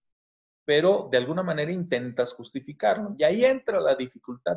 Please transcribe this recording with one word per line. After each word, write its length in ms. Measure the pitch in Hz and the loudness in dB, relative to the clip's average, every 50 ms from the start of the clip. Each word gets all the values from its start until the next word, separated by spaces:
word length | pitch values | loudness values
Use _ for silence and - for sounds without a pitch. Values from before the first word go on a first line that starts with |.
| _ _ _ _ _ _ _ _ _ _ _ _ _ | _ _ _ _ _ _ _ _ _ _ _ _ _
pero 440 | - 147 147 160 - 151 - - 135 123 | 0 2 4 4 4 4 2 2 0 0
de 60 | 123 | 0
alguna 240 | 123 127 160 175 185 | 2 0 -2 -4 -2
manera 280 | 175 160 151 151 156 | -2 -2 -2 -2 -4
intentas 640 | 180 185 170 - - 120 123 123 120 - 123 120 - | -4 -4 -4 -2 -2 -4 -4 -4 -2 -2 -2 -2 -4
justificarlo. 840 | - 117 - - 135 131 - 147 - - 214 214 214 214 202 202 135 | -12 -14 -12 -12 -12 -12 -12 -8 -2 0 0 0 0 -2 -6 -4 0
Y 60 | 147 | 0
ahí 200 | 156 180 220 247 | 0 2 4 4
entra 360 | 262 269 262 - - 208 190 | 2 2 2 -2 -2 -2 0
la 140 | 160 151 135 | 2 2 0
dificultad 600 | 131 131 127 - - _ - 120 120 - 175 175 | 0 -2 -8 -12 -14 _ -14 -12 -8 -4 -4 -4